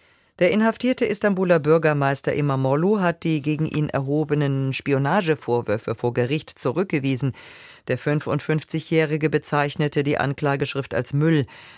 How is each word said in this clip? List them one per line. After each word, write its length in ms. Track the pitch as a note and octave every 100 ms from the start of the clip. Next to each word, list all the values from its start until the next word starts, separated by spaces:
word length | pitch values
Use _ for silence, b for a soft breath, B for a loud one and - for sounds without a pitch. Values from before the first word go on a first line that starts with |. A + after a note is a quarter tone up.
| b b b -
Der 100 | F3
inhaftierte 540 | G#3+ A3+ A3 B3 B3+
Istanbuler 560 | - G3 G#3 F#3 F3+ E3+
Bürgermeister 720 | C#3+ D#3+ D#3 D3 C#3 C#3 -
Imamoglu 640 | C#3+ D3 C3+ C3+ C#3+ F#3 G#3+
hat 240 | F3+ E3
die 180 | E3+ D#3
gegen 260 | C#3 D3 D#3
ihn 220 | D#3 D3+
erhobenen 840 | C#3 C3+ D3 D3 D3+ C#3+ C3+ C3+
Spionagevorwürfe 1200 | C3 - C3+ C#3 F3+ E3 D3 - A#2+ A2+ G#2 -
vor 180 | A2+ A#2+
Gericht 380 | A#2+ A#2+ D3+ - -
zurückgewiesen. 760 | C3+ C#3+ - D#3 C3+ B2+ C3+ B B B B B -
Der 120 | B2+
fünfundfünfzigjährige 1300 | D3 D3+ - D3 - D#3 - D#3+ - D#3+ D3+ D3+ D3+
bezeichnete 720 | D3 - D3 C#3+ - D3 D3+
die 160 | C#3 -
Anklageschrift 720 | C3 C#3 C#3+ C#3 C#3 D3+ -
als 200 | - B2
Müll. 340 | C#3+ D#3+ D#3 A#2+ B B